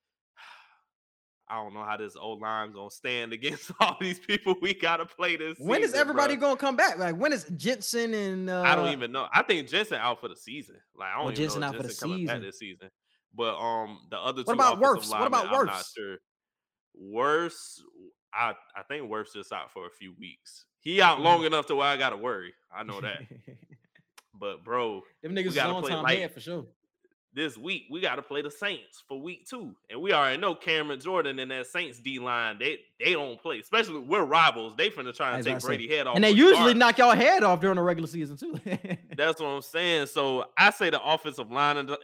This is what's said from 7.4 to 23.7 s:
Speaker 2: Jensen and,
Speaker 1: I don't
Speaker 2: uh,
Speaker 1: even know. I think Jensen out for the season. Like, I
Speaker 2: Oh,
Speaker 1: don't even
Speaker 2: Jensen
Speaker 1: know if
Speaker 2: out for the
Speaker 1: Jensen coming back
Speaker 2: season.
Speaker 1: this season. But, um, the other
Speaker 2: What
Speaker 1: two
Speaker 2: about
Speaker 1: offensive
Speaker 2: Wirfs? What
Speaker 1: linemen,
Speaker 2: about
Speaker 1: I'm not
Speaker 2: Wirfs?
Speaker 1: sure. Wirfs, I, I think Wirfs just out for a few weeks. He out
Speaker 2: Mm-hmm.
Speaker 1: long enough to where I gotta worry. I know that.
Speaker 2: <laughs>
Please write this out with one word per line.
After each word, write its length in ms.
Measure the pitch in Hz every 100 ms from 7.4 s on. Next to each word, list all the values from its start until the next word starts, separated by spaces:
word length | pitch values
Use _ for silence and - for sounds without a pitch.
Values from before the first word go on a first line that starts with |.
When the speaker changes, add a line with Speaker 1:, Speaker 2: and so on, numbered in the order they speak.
| - 165
Speaker 2:
Jensen 560 | 202 247 196 233 233
and, 380 | 220 196 185 185
Speaker 1:
I 240 | 180 156 151
don't 120 | 147
Speaker 2:
uh, 20 |
Speaker 1:
even 200 | 139 120
know. 160 | 131 -
I 80 | 165
think 240 | - 175 139
Jensen 300 | 180 208 131
out 220 | 120 117
for 60 | 117
the 80 | 80
season. 400 | - 139 120 90 _ -
Like, 140 | 95
I 60 | 107
Speaker 2:
Oh, 80 |
Speaker 1:
don't 80 | 151
even 20 | 113
Speaker 2:
Jensen 180 | 151 147
Speaker 1:
know 60 | 143
if 20 |
Speaker 2:
out 60 | 139
for 60 |
the 60 | 123
Speaker 1:
Jensen 200 | 107 165
coming 160 | 185 165
back 80 | 113
Speaker 2:
season. 100 | 98
Speaker 1:
this 140 | -
season. 300 | 104 90 95 _ _ _ _
But, 240 | 110 113 87
um, 400 | 117 113 107 104 -
the 60 | 104
other 220 | 113 131
Speaker 2:
What 100 | 127
Speaker 1:
two 60 | 240
Speaker 2:
about 140 | 254 202
Speaker 1:
offensive 260 | 269 202 107
Speaker 2:
Wirfs? 20 |
What 200 | - -
Speaker 1:
linemen, 80 | 247 -
Speaker 2:
about 100 | 269
Speaker 1:
I'm 60 | 220
not 80 | 95
Speaker 2:
Wirfs? 180 | - -
Speaker 1:
sure. 200 | 98 92 _ _ _ _ _ _ _ -
Wirfs, 800 | 95 110 139 156 170 - - - - _ - _ _
I, 200 | 104 117 101 _ 98
I 80 |
think 260 | 95 147 120
Wirfs 240 | 107 104
just 180 | 104 95
out 200 | 101 60
for 160 | 98 90
a 40 |
few 220 | - 95 90
weeks. 460 | 92 - - - _ _
He 200 | 160 190
out 140 | 180 143
Speaker 2:
Mm-hmm. 80 | 160
Speaker 1:
long 180 | 175 160
enough 200 | 156 147
to 80 | 143
where 120 | 139
I 100 | 139
gotta 200 | 135 104
worry. 360 | 120 104 87 - _
I 120 | 92
know 180 | 110 101
that. 200 | 104 90
Speaker 2:
<laughs> 60 | 120 120 123 127 _